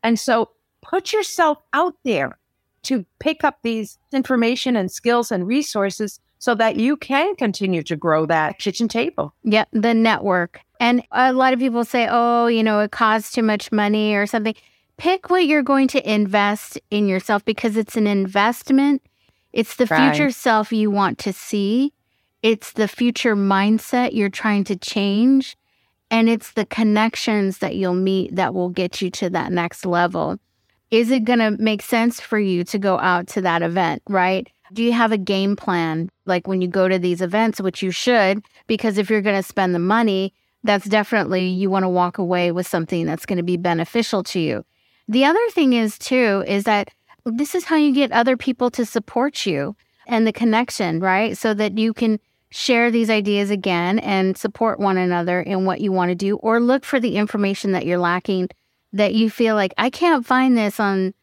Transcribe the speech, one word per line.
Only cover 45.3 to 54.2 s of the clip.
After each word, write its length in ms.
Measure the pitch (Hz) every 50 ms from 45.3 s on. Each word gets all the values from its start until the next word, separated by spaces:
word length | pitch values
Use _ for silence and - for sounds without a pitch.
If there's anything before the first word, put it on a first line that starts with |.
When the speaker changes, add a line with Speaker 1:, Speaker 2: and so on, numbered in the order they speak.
| 330 415 466 466
Speaker 2:
thing 220 | - - 311 262 247
is 240 | 240 226 214 214 -
too, 460 | - - 262 254 247 220 196 196 - -
is 160 | 202 202 202
that 260 | 240 214 208 196 - _ _ _ _ - _ _
this 280 | 240 226 233 294 294 -
is 120 | 359 330
how 100 | - 320
you 160 | 311 302 294
get 200 | 262 269 285 240 -
other 240 | 226 233 262 254 247
people 320 | - - 247 _ 247 247
to 140 | 240 - 240
support 600 | 214 - 233 208 - - 240 247 294 294 - -
you 300 | 202 170 139 143 - 208 _ _ _ _ _ _
and 200 | - 240 226 226
the 60 | 220 208
connection, 680 | - 233 233 214 220 247 - - - 214 175 160 165
right? 360 | 180 190 185 190 214 226 202 -
So 160 | - 226 214
that 240 | 202 214 208 190 220
you 160 | 220 226 214
can 260 | - 240 220 220 208 _ _ _ _ _ _
share 400 | - - - - 254 233 240 240
these 200 | 226 233 233 214
ideas 400 | 226 214 202 208 208 202 202 196
again 480 | 208 196 185 196 180 170 170 180 190 226
and 380 | - - 202 190